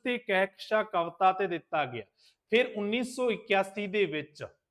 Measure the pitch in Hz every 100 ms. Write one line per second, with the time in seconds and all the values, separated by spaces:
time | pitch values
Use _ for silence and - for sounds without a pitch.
0 | 254 247 - 190 196 - - 220 208 180
1 | 170 - 190 190 190 170 - 156 139 113
2 | 104 _ _ _ _ 226 247 214 202 233
3 | 240 - 247 202 - 196 196 208 202 208
4 | 185 151 151 - 120 _ _